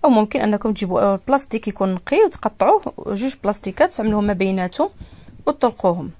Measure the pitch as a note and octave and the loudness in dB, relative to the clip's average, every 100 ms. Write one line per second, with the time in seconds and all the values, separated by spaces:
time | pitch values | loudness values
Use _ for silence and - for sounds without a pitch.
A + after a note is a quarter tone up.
0 | D#4 A3+ G#3+ C#4 G#3+ G#3 A3+ G#3 F#3 F3+ | 6 4 2 0 0 0 -2 -4 -2 2
1 | G3+ G3 - C4+ C#4 A3+ G#3+ G3+ F#3+ F#3 | 2 0 0 0 0 -6 -6 -2 -2 -2
2 | - D#4 G#4+ - G#3+ - G#3 G#4 - - | -2 2 2 2 -6 0 2 2 0 -10
3 | - G3+ C4 - G3 G#3 - F#3+ E4+ - | -8 -4 -6 -4 -6 -4 -8 0 0 0
4 | A3 G#3 G#3 G3 F#3+ F#3+ F3+ - F4+ - | -2 0 0 0 0 0 -4 -2 -4 -4
5 | - - - - - C#4+ B3 - F#3 F3 | -20 -20 -20 -8 -6 0 0 2 0 0
6 | D3 | -6